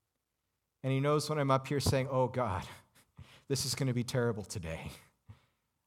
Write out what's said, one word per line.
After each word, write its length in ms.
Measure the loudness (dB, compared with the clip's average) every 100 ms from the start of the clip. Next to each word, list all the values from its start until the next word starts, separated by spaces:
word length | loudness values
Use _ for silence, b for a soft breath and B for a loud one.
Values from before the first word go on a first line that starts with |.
| _ _ _ _ _ _ _ _
and 100 | -2
he 60 | 2
knows 300 | 4 2 2
when 100 | 0
I'm 120 | 4
up 160 | 2 2
here 120 | 0
saying, 280 | 2 2 2
"Oh, 180 | 0 0
God, 400 | 0 0 -2 -6 -14 -20 _ _ -20 b b b
this 180 | -2 -2
is 80 |
gonna 200 | 0 0
be 100 | 0
terrible 400 | 0 0 0 0
today. 480 | -6 -8 -6 -6 -8 -14 -20 _ -20 b b b b _